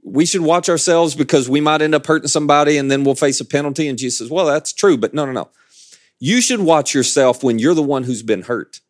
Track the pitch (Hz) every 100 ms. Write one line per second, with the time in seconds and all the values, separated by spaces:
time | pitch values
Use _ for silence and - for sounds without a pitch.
0 | - 110 165 190 160 175 175 165 - 170
1 | 165 139 143 151 123 139 151 156 151 151
2 | 139 156 147 160 147 143 147 147 135 139
3 | 139 131 147 135 127 143 147 139 156 123
4 | 123 - 117 160 165 143 - - 202 139
5 | 107 151 143 127 - _ _ _ - -
6 | _ _ 131 233 233 247 180 160 139 139
7 | 123 - 131 120 131 113 127 170 143 139
8 | 123 117 110 101 92 117 - - _